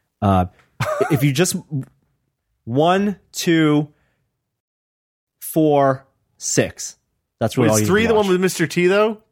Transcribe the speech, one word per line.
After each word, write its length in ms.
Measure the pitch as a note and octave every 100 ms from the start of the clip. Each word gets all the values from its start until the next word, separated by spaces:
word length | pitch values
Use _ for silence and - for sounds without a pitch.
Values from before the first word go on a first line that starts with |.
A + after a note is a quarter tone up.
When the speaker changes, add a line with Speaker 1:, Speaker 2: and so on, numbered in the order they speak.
| _ _
Speaker 1:
Uh, 240 | G2+ F#2+ F2+ - _ -
<laughs> 320 | D5+ D#5 -
if 120 | D3+
you 80 | C#3+
just 240 | C3+ F#3 F#3 - C#3 C3 _ _ _ _ _ _ _ -
one, 540 | B2+ E3 F#3 G3+ F3+ _
two, 640 | - F3+ E3 D#3 D3 D3 _ _ _ _ _ _ _ _ _ _ _ _ _ _ _
four, 680 | - E3 D#3 C#3+ C3+ C3+ - _ _ _
six. 600 | - - F#2+ - - - _ _ _ _
That's 180 | A2+ -
really 100 | A2+
Speaker 2:
Wait, 20 |
Speaker 1:
all 40 | A2
Speaker 2:
is 40 |
Speaker 1:
you 60 | G#2+
Speaker 2:
three 140 | G3+
Speaker 1:
need 60 | A3+
to 60 |
Speaker 2:
the 20 | G#3+
one 100 | G3+
Speaker 1:
watch. 60 |
Speaker 2:
with 80 | F3+
Mister 260 | F#3 - D#3+
T, 200 | F3 F3
though? 340 | G3+ G#3+ G#3+ _